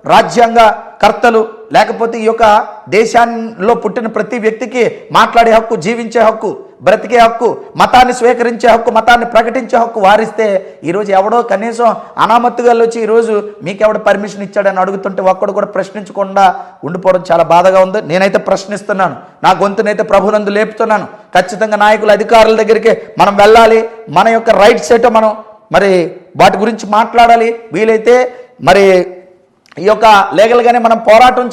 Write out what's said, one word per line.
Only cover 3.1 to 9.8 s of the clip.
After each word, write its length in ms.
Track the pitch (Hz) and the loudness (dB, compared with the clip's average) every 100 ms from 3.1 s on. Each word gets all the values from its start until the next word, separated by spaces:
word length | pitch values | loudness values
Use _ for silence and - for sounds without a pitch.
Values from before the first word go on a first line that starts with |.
| 233 233 233 226 175 196 233 | 2 0 -2 -10 -6 -2 -2
పుట్టిన 260 | 208 247 226 220 | -4 -6 -6 -6
ప్రతి 220 | 208 247 | -6 -4
వ్యక్తికి 380 | 220 220 247 247 208 - - 160 | -4 -4 -6 -2 -2 -4 -4 0
మాట్లాడే 360 | 226 233 226 220 | 2 2 4 2
హక్కు, 200 | 220 220 | 0 -4
జీవించే 360 | 165 233 233 240 220 | -4 -6 -4 0 0
హక్కు, 240 | 214 208 139 - - 135 | 0 -6 -10 -14 -6 -2
బ్రతికే 320 | 214 - 240 | -2 0 2
హక్కు, 300 | 226 226 233 135 - 156 | 2 2 -4 -4 -8 -2
మతాన్ని 340 | 196 247 247 247 | 2 2 2 2
స్వీకరించే 500 | 233 240 240 233 240 | 0 0 -2 0 2
హక్కు, 180 | 226 226 220 | 2 0 0
మతాన్ని 300 | 226 240 226 | 2 2 2
ప్రకటించే 420 | 220 233 233 226 240 | 0 0 -4 -4 -2